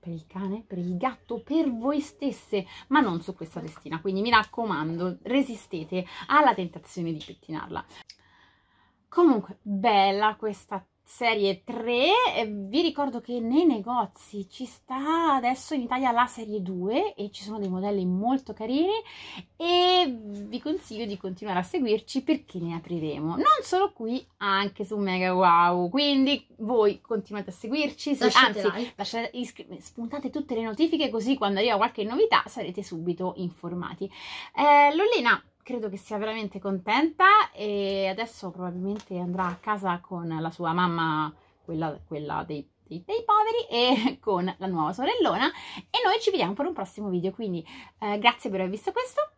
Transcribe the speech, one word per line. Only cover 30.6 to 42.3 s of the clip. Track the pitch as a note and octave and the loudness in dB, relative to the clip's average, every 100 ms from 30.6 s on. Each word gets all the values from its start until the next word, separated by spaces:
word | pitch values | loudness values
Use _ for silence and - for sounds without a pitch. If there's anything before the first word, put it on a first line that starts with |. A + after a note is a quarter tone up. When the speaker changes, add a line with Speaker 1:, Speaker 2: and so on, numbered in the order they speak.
Speaker 1:
notifiche | A3+ G#3 D#4+ D#4+ C#4 | -4 0 2 2 0
così | A3 G#3+ C4+ | -2 0 0
quando | G3+ G3 | 2 2
arriva | A3+ G#3 | 2 4
qualche | G#3+ - G#3 | 2 0 -4
novità | B3+ A4 - - | 0 4 4 2
sarete | - F3+ F3+ | -8 -8 -8
subito | G3 E3 E3+ E3+ F#3 F3 | -8 -6 -4 -2 -4 -4
informati. | F3+ F3 E3+ F3+ F3 E3+ G3 - - - - - | -8 -8 -10 -8 -8 -8 -12 -12 -14 -14 -12 2
Eh, | D4 C#4+ C#4+ D#4 | 6 8 8 6
Lolina | G#4 A#4 A#3+ A#3 _ _ | 2 4 2 2 _ _
credo | - B3 G#3+ | -10 -6 -6
che | G3 | -8
sia | - G#3+ | -8 -6
veramente | G#3+ A3 G#3 G3 | -4 -6 -8 -6
contenta | G3 F#3+ F#3 A#3 D#4+ D#4 F#4 G#4+ - | -4 -4 0 2 2 6 8 8 4
e | - G#3 G3+ G3 G3 F#3+ | -4 -4 -2 0 0 -2
adesso | F#3+ A3+ - F#3+ | -2 -6 -8 -12
probabilmente | F3 F3+ F3 F#3+ G#3 - F3+ | -8 -8 -4 -4 -6 -6 -6
andrà | F3+ F3+ F3+ | -4 -2 -2
a | F3+ | -4
casa | - G#3 F#3+ F3+ | -4 -2 -2 -4
con | - F3+ E3+ | -6 -8 -6
la | D#3+ E3 | -4 -6
sua | E3 E3+ | -4 -4
mamma, | E3+ F3+ E3+ D#3+ D#3 D3+ D#3 _ _ | 0 0 0 0 0 -2 -6 _ _
quella, | - E3 D#3+ C#3+ - | -10 -4 -4 -6 -10
quella | D3 D3 | -10 -6